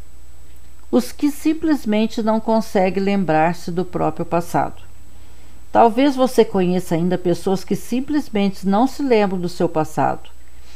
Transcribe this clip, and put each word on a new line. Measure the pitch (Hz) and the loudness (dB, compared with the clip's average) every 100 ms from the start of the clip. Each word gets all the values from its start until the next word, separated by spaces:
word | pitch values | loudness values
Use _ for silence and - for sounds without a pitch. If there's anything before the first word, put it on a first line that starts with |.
| - - - - - - - - - | -8 -8 -8 -8 -8 -8 -8 -8 0
Os | 349 - | 0 0
que | - 294 | -2 -2
simplesmente | 285 311 320 320 269 208 214 220 - | 0 -2 0 0 0 2 0 0 0
não | 220 220 | 0 0
conseguem | 226 220 - 202 190 190 | 2 0 2 2 2 2
lembrar-se | 196 202 165 156 165 170 - | 0 0 2 2 2 0 -4
do | 175 | -4
próprio | 170 165 156 160 170 | -2 -2 -2 -2 -2
passado. | 170 170 147 - - - - - - - - - - - | -2 0 -2 -2 -4 -10 -10 -10 -10 -10 -10 -10 -10 0
Talvez | 214 226 220 285 254 | 4 6 6 2 4
você | 247 - | 4 4
conheça | 220 196 180 180 - 165 | 4 4 2 0 0 0
ainda | 175 180 | 2 0
pessoas | 175 170 190 190 | 0 0 0 -2
que | - 196 | 0 -4
simplesmente | - 247 269 294 - 202 196 - 190 | -2 -2 0 -2 0 0 0 0 2
não | 202 262 | 2 2
se | - | 0
lembram | 277 220 202 185 | 2 4 4 0
do | 175 | -2
seu | - 170 | 0 0
passado. | 160 151 - 131 131 - - - - - | 0 -2 0 0 0 -6 -8 -8 -8 -8